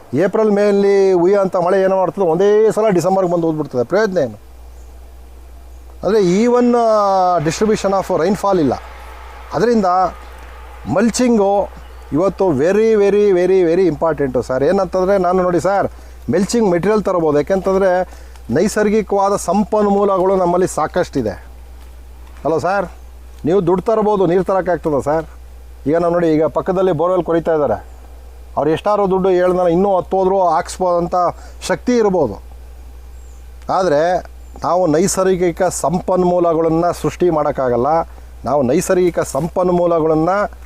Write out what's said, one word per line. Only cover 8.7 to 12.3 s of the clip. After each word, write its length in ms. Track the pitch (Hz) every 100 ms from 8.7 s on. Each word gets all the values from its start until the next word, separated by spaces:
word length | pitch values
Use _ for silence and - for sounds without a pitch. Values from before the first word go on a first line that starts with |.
| 98 - - - - - - -
ಅದರಿಂದ 320 | 151 226 226 185 185 180 - - - - - - - -
ಮಲ್ಚಿಂಗು 760 | 165 233 220 254 226 196 202 202 - - - -
ಇವತ್ತು 320 | 139 190